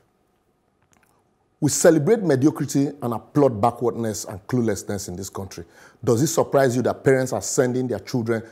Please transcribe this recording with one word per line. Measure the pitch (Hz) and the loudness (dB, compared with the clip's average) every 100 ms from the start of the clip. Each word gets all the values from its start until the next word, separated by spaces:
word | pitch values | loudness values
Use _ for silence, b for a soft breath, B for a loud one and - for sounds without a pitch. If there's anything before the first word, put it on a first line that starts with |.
| b _ _ _ _ _ _ _ _ _ _ _ _ _ _ _ | b _ _ _ _ _ _ _ _ _ _ _ _ _ _ _
We | 147 | -2
celebrate | - 180 160 143 233 | 4 6 6 4 2
mediocrity | 175 131 147 - 139 143 139 - | 2 2 2 0 -2 -2 -2 -4
and | 120 | -8
applaud | 110 - 147 139 107 | -8 -4 2 2 2
backwardness | 120 - 120 113 113 101 - | -2 0 -2 -2 -4 -6 -10
and | 98 - | -12 -4
cluelessness | 127 113 101 - 101 - | -2 0 -2 -4 -8 -8
in | 90 | -10
this | 98 | -10
country. | - 95 - 82 b b b | -12 -12 -14 -18 b b b
Does | - 117 | 0 2
it | 151 | 2
surprise | - 123 139 135 123 | 0 2 2 2 2
you | |
that | 110 95 | -2 0
parents | 139 131 127 | 2 2 0
are | 110 | -4
sending | - - 127 123 127 | -2 0 0 0 -4
their | 104 | -6
children | - 127 113 113 - | -4 -4 -2 -2 -4